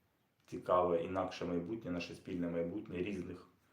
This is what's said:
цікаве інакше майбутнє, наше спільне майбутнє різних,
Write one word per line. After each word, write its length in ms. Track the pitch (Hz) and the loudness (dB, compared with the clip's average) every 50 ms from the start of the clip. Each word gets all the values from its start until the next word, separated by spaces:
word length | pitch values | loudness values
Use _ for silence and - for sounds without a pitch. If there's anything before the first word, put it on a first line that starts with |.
| _ _ _ _ _ _ _ _ _ | _ _ _ _ _ _ _ _ _
цікаве 580 | - - 87 - - 90 90 90 87 85 82 85 | -10 -10 -4 2 4 6 6 6 6 6 4 2
інакше 400 | 90 92 95 92 92 - - 87 | 2 0 0 0 0 -2 -4 -2
майбутнє, 460 | 85 87 85 85 82 85 80 - 87 | 0 0 0 0 -2 -4 -4 -4 -4
наше 240 | 87 87 87 - 82 | -4 -4 -4 -6 -8
спільне 340 | - - 95 92 87 87 85 | -12 -8 -6 -2 -2 -2 0
майбутнє 480 | 85 85 85 85 - - - - 82 | 0 0 0 0 -2 -4 -6 -4 -2
різних, 500 | 87 90 104 101 90 87 90 85 - - - _ _ _ _ | -2 -2 -2 -2 -4 -4 -6 -8 -12 -12 -18 _ _ _ _